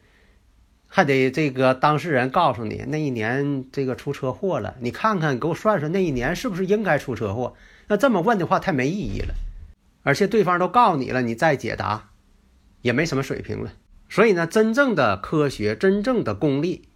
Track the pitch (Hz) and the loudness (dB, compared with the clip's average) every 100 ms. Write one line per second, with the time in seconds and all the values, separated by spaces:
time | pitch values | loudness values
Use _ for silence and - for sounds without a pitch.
0 | _ _ _ _ _ _ _ _ _ - | _ _ _ _ _ _ _ _ _ 0
1 | 151 135 131 131 151 127 131 131 151 151 | 2 4 2 0 -2 2 2 4 2 2
2 | 165 135 127 180 160 113 110 - - 151 | 0 0 2 2 2 0 -6 -8 -6 -4
3 | 151 120 107 131 143 139 127 - 131 120 | -4 -2 -2 -2 -2 -4 -6 -6 -4 -4
4 | - 139 131 123 196 151 101 123 120 - | -6 -6 -6 -4 -4 -2 -4 -6 -8 -2
5 | 220 202 156 127 151 165 214 202 151 190 | 0 0 0 0 -2 -2 0 0 0 -2
6 | 180 127 127 175 262 175 185 214 190 147 | 0 0 -2 -2 -4 -4 0 0 2 0
7 | - 113 107 107 120 - - - - 208 | 0 -4 -4 -4 -6 -8 -20 -16 -2 2
8 | 277 202 180 220 156 185 - 143 127 202 | 4 2 2 2 2 0 0 0 0 -2
9 | 127 98 - - - - - - _ _ | -4 -4 -4 -6 -8 -12 -18 -20 _ _
10 | 139 139 196 220 180 175 180 240 233 156 | 0 2 2 2 2 2 2 4 4 4
11 | 113 127 120 117 165 139 110 104 98 107 | -2 -2 -2 0 0 0 -2 -4 -4 -4
12 | - _ _ _ _ _ _ _ 123 120 | -8 _ _ _ _ _ _ _ -2 0
13 | 165 135 135 - - 104 110 - _ - | 0 -2 -4 -6 -8 -8 -8 -12 _ -20
14 | - - 226 175 165 220 220 226 285 180 | -6 2 4 4 2 2 2 2 2 4
15 | 117 98 - 160 143 - 104 110 190 202 | 2 2 -2 0 0 0 -2 0 2 2
16 | 208 233 123 101 156 139 170 165 - | 0 0 -2 0 0 0 -2 -6 -12